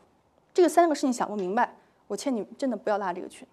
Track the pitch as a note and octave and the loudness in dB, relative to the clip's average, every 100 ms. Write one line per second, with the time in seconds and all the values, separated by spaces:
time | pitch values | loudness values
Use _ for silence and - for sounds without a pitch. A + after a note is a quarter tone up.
0 | _ _ _ _ _ - E4 D#4 E4+ C#4+ | _ _ _ _ _ 4 4 6 4 4
1 | C#4 A#3+ F#3 G#3 F3+ A3 A#3 - _ _ | -2 -2 -4 -4 -2 0 -2 -4 _ _
2 | - G3+ C#4+ A#3+ F3+ - C4+ G#3 - G3+ | -10 -8 -4 -6 -6 -6 -6 -4 -2 -2
3 | G3 F3 - - - | -2 -6 -10 -16 -20